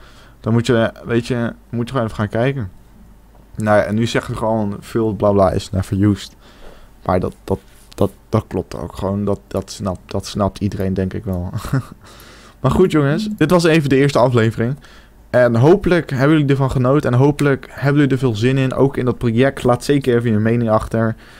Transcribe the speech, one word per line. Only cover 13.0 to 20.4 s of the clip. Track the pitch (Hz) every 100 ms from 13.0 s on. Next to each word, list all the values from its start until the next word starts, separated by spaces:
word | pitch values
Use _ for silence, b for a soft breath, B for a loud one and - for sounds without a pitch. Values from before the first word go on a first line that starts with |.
| 139 160 214 -
Dit | 151
was | 175
even | 165 160 139
de | 135
eerste | 139 117
aflevering. | 131 120 110 117 117 147 B B B B -
En | 123 120 113
hopelijk | 139 196 185 170 -
hebben | 123 143 160
jullie | 139
ervan | 135 131
genoten. | 135 123 147 120
En | 123
hopelijk | 143 143 143 131 -
hebben | - 139 143
jullie | 139
er | 131
veel | 131 104
zin | 123 135
in. | 131
Ook | - 135 -
in | 123
dat | 110
project. | 120 113 135 135
Laat | 123 120
zeker | - 143 135 120
even | 117
je |
mening | 104